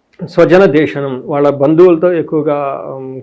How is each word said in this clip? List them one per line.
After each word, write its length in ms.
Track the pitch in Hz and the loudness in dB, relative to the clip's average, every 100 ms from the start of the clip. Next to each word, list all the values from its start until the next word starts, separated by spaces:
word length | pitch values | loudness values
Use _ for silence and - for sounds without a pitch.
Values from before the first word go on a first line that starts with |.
| _ - 175 | _ -16 -4
స్వజన 380 | - 160 180 | 0 4 4
దేశనం, 580 | 196 147 143 143 139 127 - | 4 2 -2 -4 -8 -8 -6
వాళ్ళ 240 | 143 143 | -2 0
బంధువులతో 640 | 135 135 160 180 165 180 | 0 2 4 4 4 0
ఎక్కువగా, 720 | 170 151 156 151 143 139 139 151 135 | -2 -2 -4 -2 -4 -4 -8 -10 -14
ఉమ్, 240 | 131 131 | -14 -16